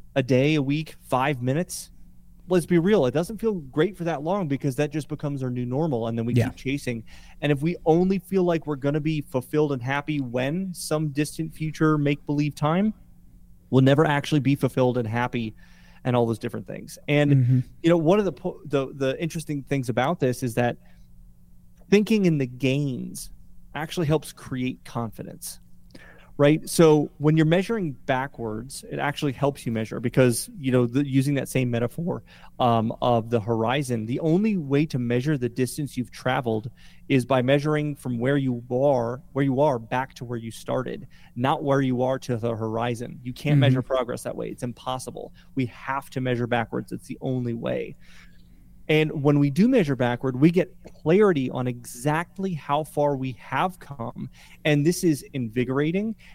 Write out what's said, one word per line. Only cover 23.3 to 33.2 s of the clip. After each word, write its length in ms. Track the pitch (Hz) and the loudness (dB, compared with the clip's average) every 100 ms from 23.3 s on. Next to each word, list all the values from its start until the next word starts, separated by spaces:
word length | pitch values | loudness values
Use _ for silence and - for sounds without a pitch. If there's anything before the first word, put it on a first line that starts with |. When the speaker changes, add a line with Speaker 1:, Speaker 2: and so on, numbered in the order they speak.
| - - - - | -16 -20 -20 -14
Speaker 1:
actually 340 | 143 156 - 151 | -10 -8 -2 0
helps 240 | 156 - | 0 -2
create 540 | - - 131 127 - - | -16 -8 -4 -4 -6 -8
confidence. 760 | 120 117 - - - - - - - - - - - - - | -6 -6 -8 -14 -14 -16 -16 -20 -20 -20 -20 -20 -20 -12 2
Right? 300 | 143 156 - | 4 4 0
So 420 | - 160 151 143 - | 6 8 6 2 0
when 200 | 147 160 | 2 4
you're 80 | 156 | 4
measuring 480 | 170 190 226 170 | 4 0 -2 -4
backwards, 920 | 131 - 131 139 - 117 107 127 - - | -6 -2 -2 -2 -6 -8 -8 -10 -14 -10
it 80 | 147 | -4
actually 320 | 139 143 147 | -4 -2 -4
helps 340 | 120 139 139 - | 0 -2 -2 -4
you 60 | |
measure 300 | 113 110 - | -4 -4 -4
because, 480 | 117 - 127 117 - - | -2 4 4 4 -4 -6
you 100 | 131 | 0
know, 160 | 123 123 | 2 2
the, 220 | 127 143 | 0 0
using 260 | 135 135 139 | 2 2 0
that 120 | 123 | -2
same 240 | 131 127 | -2 0
metaphor, 520 | 117 120 - 175 123 - - - - | 0 -2 -4 -6 -6 -8 -20 -14 0
um, 320 | 120 113 110 - | 2 4 2 0
of 280 | 127 117 | 2 2